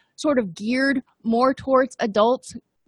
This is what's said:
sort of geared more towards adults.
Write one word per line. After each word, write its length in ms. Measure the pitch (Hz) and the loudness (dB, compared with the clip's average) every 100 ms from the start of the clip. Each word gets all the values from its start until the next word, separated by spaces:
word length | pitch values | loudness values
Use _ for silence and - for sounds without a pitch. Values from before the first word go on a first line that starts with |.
| _ - | _ -6
sort 240 | 302 262 | -2 0
of 160 | 202 160 | -2 -6
geared 480 | 208 254 269 277 - _ | -4 0 0 0 -4 _
more 300 | - 226 254 | -2 2 2
towards 420 | 277 - 262 269 - | 0 0 0 0 -2
adults. 560 | 233 202 220 254 - 233 - _ | -4 2 2 0 -4 -20 -20 _